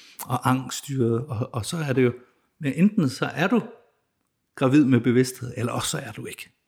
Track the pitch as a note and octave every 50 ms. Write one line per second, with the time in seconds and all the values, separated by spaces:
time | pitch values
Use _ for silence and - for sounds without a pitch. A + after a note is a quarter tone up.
0 | - - - - - - B2+ B2 - B2+ B2+ C3 C3 B2+ - - - - C#3 C3
1 | A#2+ A2+ A#2 A#2 B2+ - A2+ G#2 C3 - - A#2+ G#2 - - E3+ D#3 C#3+ B2+ C3+
2 | B2+ B2 A#2 - - _ _ _ _ _ _ _ D#3 C#3 C3 D3+ F3+ G#3 - -
3 | E3 C3 - - D#3 C3+ - C3 E3 G3 B3 A3+ D3+ - - - _ _ _ _
4 | _ _ _ _ _ _ _ _ _ _ _ - C#3+ B2+ C3 D3+ D3 B2+ C3 A#2
5 | A2+ B2 A#2 B2 B2+ B2+ - - - A#2+ - - A2+ A#2 A#2 B2 - - - -
6 | C#3 A#2 G#2+ - - - - - - - _ _ _